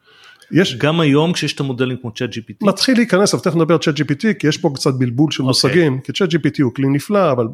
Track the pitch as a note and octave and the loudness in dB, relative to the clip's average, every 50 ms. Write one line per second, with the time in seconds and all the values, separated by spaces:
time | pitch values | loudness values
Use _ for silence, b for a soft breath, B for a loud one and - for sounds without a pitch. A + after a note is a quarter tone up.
0 | b b b b b b b b b b - C#3+ G3 D3 C3+ A#2 B2 D3 D#3+ E3+ | b b b b b b b b b b 0 0 2 0 0 -2 -2 0 0 2
1 | E3 D3 C#3 D3 D#3 E3+ F3 - - C#3+ - - D3 C3+ B2+ A#2+ C3 B2+ B2+ B2 | 2 2 4 2 2 2 0 -2 -4 -6 -4 -4 -6 -4 -2 -2 -2 -2 -4 -6
2 | - A#2+ A2 - B2+ A#2+ - A#2 G#2+ - G#2 - G#3+ G3+ - - - - C4 A3+ | -8 -10 -8 -8 -8 -8 -8 -10 -14 -14 -8 -4 0 0 0 0 2 2 2 2
3 | A#3+ - - F3+ G#3 - - C3 - F#3 D3 E3+ D#3+ D3+ E3+ D#3 - E3 D3 C#3 | 2 2 2 2 2 2 0 0 -2 0 0 0 2 2 2 2 2 0 -2 0
4 | D3+ - - C#3 - A3 G3+ - - D3 D3+ - - E3+ C#3 B2+ - D3+ C3+ B2+ | -2 -2 -2 -2 -2 -2 -2 0 0 -2 0 0 -2 -2 -2 -2 -2 -2 0 0
5 | C3 B2 A#2 B2 D3+ D3+ - - C3+ B2+ B2 - - C3+ - F3+ E3+ D3+ C3 C3 | -2 0 0 2 0 0 0 -2 0 0 2 2 2 2 2 2 2 2 0 -2
6 | - - C3+ - G3+ F3 D#3+ E3 C3+ D3 - - D3 A#2+ - - C3+ C3+ C#3 C#3+ | -6 -8 -4 -2 -2 0 0 0 0 0 0 0 0 0 0 0 0 0 0 0
7 | - - G#3 G3+ F#3+ D#3+ C3+ B2 A#2+ A#2 | -2 -2 0 2 2 2 2 0 -2 -2